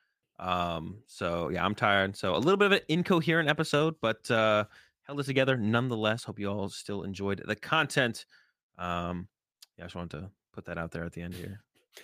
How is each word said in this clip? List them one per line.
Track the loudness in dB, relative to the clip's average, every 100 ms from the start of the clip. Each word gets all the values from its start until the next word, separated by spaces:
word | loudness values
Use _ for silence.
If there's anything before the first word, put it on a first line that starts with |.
| _ _ _ -10
Um, | -2 0 0 -2 -8 -14 _
so | -6 -2 -2 -2
yeah, | 0
I'm | 0
tired. | 2 2 4 2 0
So | 0 2
a |
little | 4 4
bit | 4
of |
an | 2 2
incoherent | 0 4 2 4 2 2
episode, | 0 2 2 2 0
but, | -2 -2 0
uh, | 4 6 4 2 -8 _ _
held | -12 -8
us | 0
together | 2 4 2
nonetheless. | 2 2 2 0 0 0
Hope | -4 -6
you | -4
all | -2 -4
still | -8 -8 -8
enjoyed | -6 -4 -2 -2
the | -4 -6
content. | 0 0 2 2 0 -2 -14 _ _ _ _ -10
Um, | -4 -4 -2 -6 -8 _ _ _ -20 -18
yeah, |
I | -14
just | -10
wanted | -10 -10
to | -14 _ _
put | -16 -10
that | -8
out | -6
there | -6
at | -8
the | -8
end | -10
here. | -10 -12 -14 _ _ _ -20